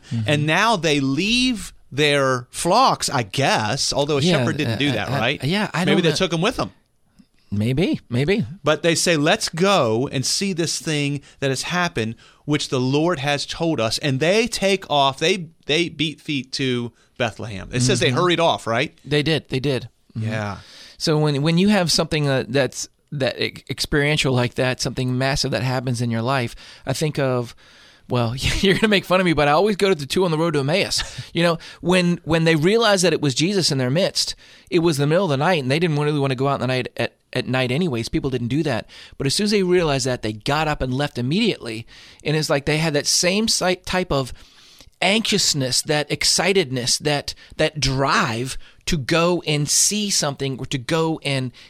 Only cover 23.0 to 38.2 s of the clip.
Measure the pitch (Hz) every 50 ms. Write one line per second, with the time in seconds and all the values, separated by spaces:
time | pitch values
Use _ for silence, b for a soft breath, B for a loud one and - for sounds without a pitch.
23 | _ _ - 143 131 117 - - 117 110 - - - - - - - - 160 147
24 | 143 147 151 151 - 151 131 123 123 117 - - 131 127 123 - - 127 117 -
25 | 131 127 127 127 131 135 139 139 - 131 135 107 117 131 127 131 123 131 120 113
26 | 123 120 113 113 113 127 139 131 120 113 - B B B B B B 139 131 -
27 | 160 151 - 151 139 131 127 123 120 120 - B B B B B B B B B
28 | B - 131 123 117 113 123 135 - - - - 196 196 180 - 214 214 208 185
29 | - - 175 185 185 175 156 147 147 143 147 165 196 220 202 - 196 190 190 147
30 | 139 131 - 185 185 175 156 151 165 170 151 143 131 143 165 202 147 107 - -
31 | - - - - - - - 165 170 175 165 165 B B B B - 170 185 185
32 | 175 175 175 - - - 160 165 160 165 165 151 147 185 214 226 233 214 202 185
33 | 175 175 156 - 147 143 120 - 151 185 208 190 147 - 147 131 127 123 135 175
34 | 196 - - - - - - B B B B B B B - 175 165 170 151 135
35 | 143 147 156 185 202 160 139 131 147 180 190 156 131 127 139 160 175 170 147 147
36 | 147 147 151 143 139 135 131 120 135 139 139 - 117 127 127 127 117 - - -
37 | 117 - - _ _ _ - 131 113 107 123 131 127 120 123 156 190 165 120 113
38 | 113 - - 160